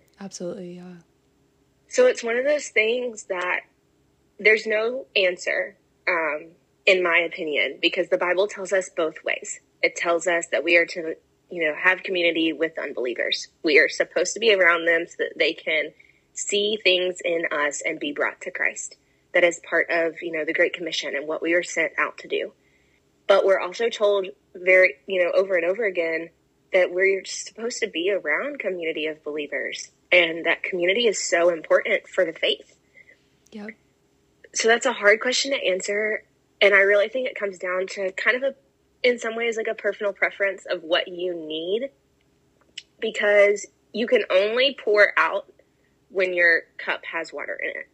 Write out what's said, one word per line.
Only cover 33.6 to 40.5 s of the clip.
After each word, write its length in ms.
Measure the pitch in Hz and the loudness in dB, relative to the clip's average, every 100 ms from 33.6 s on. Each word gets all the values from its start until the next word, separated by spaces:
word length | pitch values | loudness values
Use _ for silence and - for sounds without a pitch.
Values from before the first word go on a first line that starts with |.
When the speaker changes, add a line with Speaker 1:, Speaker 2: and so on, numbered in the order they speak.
| 208 220 _ _ _ _ _ _ - - | -16 -18 _ _ _ _ _ _ -12 -2
Speaker 2:
So 120 | 226 | 2
that's 200 | 233 254 | 2 0
a 60 | |
hard 260 | 226 202 220 | 2 4 4
question 300 | 247 247 277 | 2 -2 -2
to 120 | 269 | -2
answer. 600 | - 185 185 208 214 214 - _ _ - | 0 -2 -2 -4 -2 -6 -10 _ _ 2
And 140 | 202 | 4
I 60 | 196 | 6
really 280 | 196 202 214 | 6 4 2
think 180 | 262 254 | -2 -4
it 80 | - | -4
comes 240 | 202 180 | -6 -6
down 260 | 185 185 190 | -4 -4 -4
to 220 | - 190 | -6 -6
kind 220 | - 226 233 | -2 -2 0
of 60 | |
a, 140 | 269 - _ _ _ _ | -2 -4 _ _ _ _
in 160 | 247 240 | 0 0
some 160 | 233 226 | -2 -4
ways, 220 | 233 226 | -4 -2
like, 100 | 220 | -4
a 80 | 214 | -4
personal 360 | 208 202 208 | -4 -2 -4
preference 540 | 196 190 - 202 | -2 -4 -2 -2